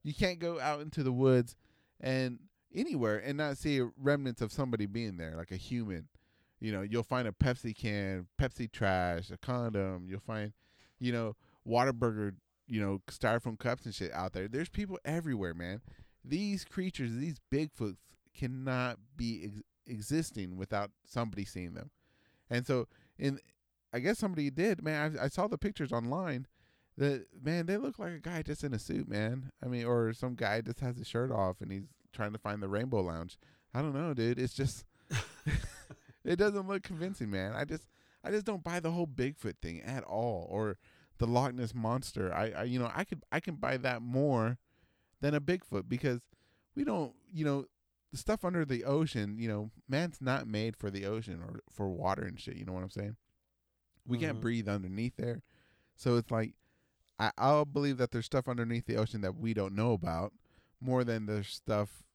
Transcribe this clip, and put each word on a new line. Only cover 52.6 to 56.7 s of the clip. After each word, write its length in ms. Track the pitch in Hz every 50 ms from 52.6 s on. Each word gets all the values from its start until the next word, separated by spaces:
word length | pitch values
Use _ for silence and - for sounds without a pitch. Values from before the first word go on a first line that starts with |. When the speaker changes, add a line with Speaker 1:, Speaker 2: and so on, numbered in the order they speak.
| -
Speaker 1:
know 60 | 92 92
what 100 | 92 92
I'm 60 | 95
saying? 280 | - - 101 104 113 - _ _ _ _ _ _ _ _ _ _ _ _ _ _ _ _ _
We 100 | 120 123
can't 160 | 117 139 156 135
Speaker 2:
Mm-hmm. 80 | 110
Speaker 1:
breathe 280 | 107 117 120 117 107 101
underneath 480 | 101 101 92 92 95 104 117 123 -
there. 240 | - 123 120 120 - - _ _ _ _ _ _ _ _ _ _
So 200 | - - 131 120
it's 160 | 120 113 -
like, 220 | 120 113 110 - - _ _ _